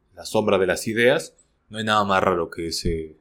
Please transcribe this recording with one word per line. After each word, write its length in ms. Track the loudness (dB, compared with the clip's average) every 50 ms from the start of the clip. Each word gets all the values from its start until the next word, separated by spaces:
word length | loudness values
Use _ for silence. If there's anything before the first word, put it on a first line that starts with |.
| _ _ _ -18
La 80 | -14
sombra 320 | -4 -2 0 2 2 2 2
de 80 | 2
las 220 | 2 0 -2 -2 -4
ideas. 460 | -2 2 2 4 2 2 -2 -8 _ _ _ _ _ _ _ _
No 80 | -12 -8
hay 60 | -2
nada 180 | 0 2 2 2
más 180 | 2 2 2
raro 300 | 4 2 2 2 -2 -4
que 160 | -6 -8 -8
ese, 520 | -6 -6 -4 -4 -4 -4 -4 -6 -10 -14 _